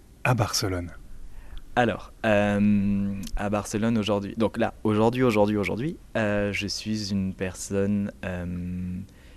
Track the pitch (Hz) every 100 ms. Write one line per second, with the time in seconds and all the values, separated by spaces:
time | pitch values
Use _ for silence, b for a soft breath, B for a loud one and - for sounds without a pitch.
0 | - - 127 117 110 - 101 92 87 -
1 | - B B B B B - - 117 92
2 | - - 113 104 104 101 104 104 98 101
3 | 98 98 - - 101 104 101 107 113 117
4 | 104 101 101 - 104 - 110 - 107 107
5 | 113 127 127 107 104 104 92 98 151 -
6 | - 113 107 104 101 98 101 - 107 110
7 | 101 101 95 92 92 - - 98 101 104
8 | 101 - 95 90 87 90 90 90 90 90
9 | 95 B B